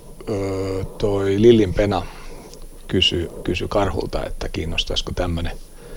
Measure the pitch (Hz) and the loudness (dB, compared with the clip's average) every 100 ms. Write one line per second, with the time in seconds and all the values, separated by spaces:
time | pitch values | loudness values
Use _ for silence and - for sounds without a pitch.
0 | - - - 101 98 95 98 95 95 - | -18 -14 -6 -4 -2 -4 -2 -4 -6 -2
1 | 107 98 98 98 113 113 95 85 104 92 | 0 2 2 6 8 8 6 2 2 2
2 | - - - - - - - - - 95 | -2 -12 -14 -14 -16 -16 -16 -14 -2 2
3 | - 87 82 - - - - 104 95 - | 2 2 -4 -6 -4 -2 0 2 2 0
4 | - - - - - - 82 82 - - | -2 -2 -4 -4 -4 -4 -2 -2 0 -2
5 | - 90 87 82 82 - - - - | -2 -2 -2 0 -2 -6 -12 -16 -16